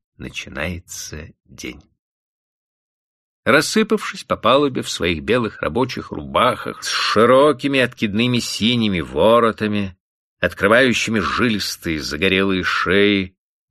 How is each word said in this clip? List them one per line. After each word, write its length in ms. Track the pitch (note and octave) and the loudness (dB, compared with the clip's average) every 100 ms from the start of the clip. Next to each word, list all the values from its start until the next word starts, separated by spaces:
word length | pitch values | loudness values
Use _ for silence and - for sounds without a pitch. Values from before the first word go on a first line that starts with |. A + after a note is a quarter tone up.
| _ - | _ -16
начинается 1120 | - - - C2 E2 F2 - - - D#2 D2+ _ _ | -14 -12 -12 -6 -6 -6 -12 -16 -14 -14 -16 _ _
день. 340 | B1+ - - _ _ _ _ _ _ _ _ _ _ _ _ _ _ _ _ | -16 -14 -14 _ _ _ _ _ _ _ _ _ _ _ _ _ _ _ _
Рассыпавшись 760 | - C3+ D3 G#3+ A3 A3 - - | 2 4 4 0 0 0 -4 -10
по 140 | - - | -6 -2
палубе 460 | A2 C3+ D3 B2 | 2 4 2 -2
в 80 | - | -6
своих 320 | - E2+ E2 | -4 -2 -2
белых 400 | C#2 A#2+ G#2+ - | 0 0 -2 -4
рабочих 500 | D#2 D#2+ B2 - - | -4 -2 -4 -4 -10
рубахах 720 | - C#2+ C2+ B2 A2 - - | -10 -4 0 2 0 -6 -10
с 40 | - | -6
широкими 920 | - - G#2 A#2 C3 D3 C#3+ C#3+ C3+ | -4 0 4 6 6 6 2 0 0
откидными 580 | A#2+ - A2 G2+ B2 B2 | 0 -2 -2 0 0 0
синими 600 | - - G#2+ B2 A2 F2+ | -2 -2 0 2 0 -2
воротами, 960 | C2+ C2+ G2+ A#2 A2+ G#2 G#2+ G#2 G2 - _ _ _ - | -2 2 4 4 4 0 -4 -4 -6 -10 _ _ _ -6
открывающими 800 | F2+ - G2 A#2 C3 A2 - A2 | -6 0 4 4 4 2 -2 -2
жилистые 800 | E2+ - A#2+ G#2 - - E2+ D#2 | -2 0 0 0 -4 -8 -6 -6
загорелые 640 | B1+ D2+ F#2+ F#2+ G2 F#2 | -6 -2 0 2 2 0
шеи, 720 | F2 - - G2 G2+ G2 F#2+ _ _ _ _ | -2 -2 2 4 4 2 -2 _ _ _ _